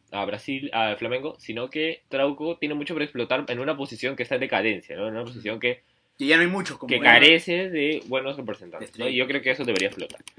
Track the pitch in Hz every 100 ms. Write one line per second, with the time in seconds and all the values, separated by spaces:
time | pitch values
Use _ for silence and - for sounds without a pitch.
0 | _ 101 101 104 - 135 139 113 110 104
1 | 113 127 147 - - 113 127 156 160 165
2 | _ 135 139 143 156 170 151 147 147 160
3 | 147 120 117 131 143 123 139 143 135 113
4 | 123 135 120 131 131 107 110 95 - 78
5 | 110 110 120 120 107 110 123 123 _ _
6 | _ _ 139 160 175 190 180 139 123 127
7 | 127 120 143 165 175 175 190 165 143 156
8 | - 131 135 143 113 104 90 80 98 110
9 | 123 127 127 139 131 127 123 95 98 -
10 | 85 - -